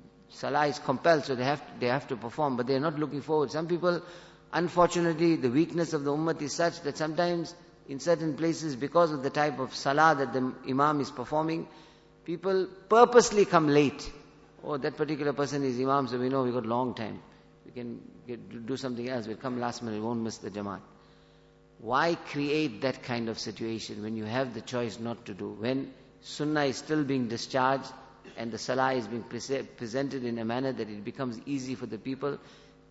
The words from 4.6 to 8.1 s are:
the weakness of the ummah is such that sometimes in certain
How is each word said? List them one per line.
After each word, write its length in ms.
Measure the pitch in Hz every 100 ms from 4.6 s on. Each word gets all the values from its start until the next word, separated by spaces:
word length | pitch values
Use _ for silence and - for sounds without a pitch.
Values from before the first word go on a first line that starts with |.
| 170 175 175 175 170 156 170 160
the 140 | 123
weakness 420 | 127 170 165 165
of 120 | 160
the 60 | 143
ummah 300 | 143 160 156
is 140 | 143
such 260 | - 170 -
that 140 | 143 131
sometimes 580 | 156 156 175 175 160 - - - -
in 100 | 139
certain 380 | 160